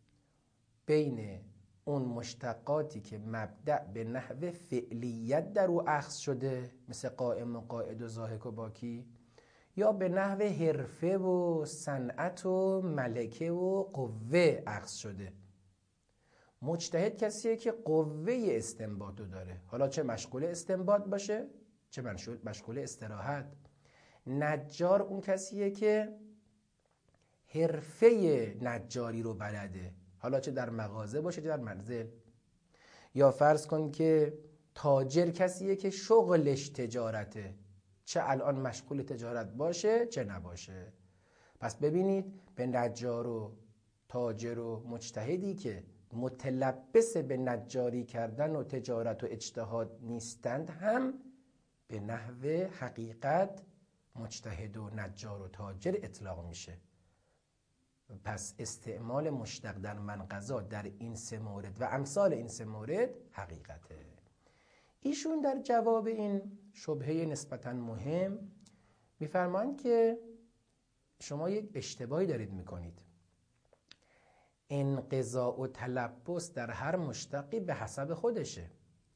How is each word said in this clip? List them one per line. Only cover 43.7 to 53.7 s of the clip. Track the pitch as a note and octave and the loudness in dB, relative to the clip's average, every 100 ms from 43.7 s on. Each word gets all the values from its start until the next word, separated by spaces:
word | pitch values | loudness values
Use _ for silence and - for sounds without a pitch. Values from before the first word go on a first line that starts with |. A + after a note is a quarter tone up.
| _ _ _ - | _ _ _ -8
تاجر | B2 A#2+ G#2+ A#2 A#2 | -2 -2 -2 -4 -4
و | A#2 A2+ A#2+ | -4 -6 -6
مجتهدی | A#2 - A2 A#2 F3+ G3 | -8 -8 -4 -2 0 -2
که | F#3 A#2+ G2 - - - | -4 -4 -6 -10 -20 -10
متلبس | A2+ B2+ - C3+ B2+ C3 B2 - A3+ A3+ E3+ | -4 -4 -2 -2 2 2 0 4 6 6 4
به | C3+ B2+ | 0 0
نجاری | B2+ A#2+ A2 B2+ B2 B2 | 0 -2 -2 -2 0 0
کردن | A#2 A#2 A#2 A2+ D#3 | -4 -2 -2 0 0
و | D3+ | 0
تجارت | B2 C3 A2+ A#2 A#2 G#2+ | -4 -4 -2 -2 0 -2
و | A#2+ | -4
اجتهاد | A2 - B2 A2 A#2 G#2+ - | -6 -8 -6 -4 -2 -4 -6
نیستند | A#2 A#2 - - A#2+ C3 E3 | -8 -6 -8 -6 -2 -2 -4
هم | E3 G#3 A#3+ C4 C4 - - _ _ _ _ - | -2 2 2 2 -4 -12 -20 _ _ _ _ -10
به | A2 | -8
نحو | G#2 A2+ A2+ B2 C#3 D#3+ F#3 - | -6 -6 -8 -6 -2 0 -2 -4
حقیقت | B2 - A2+ A2+ C3+ E3 G3 - - | -8 -8 -10 -4 2 4 2 -2 -18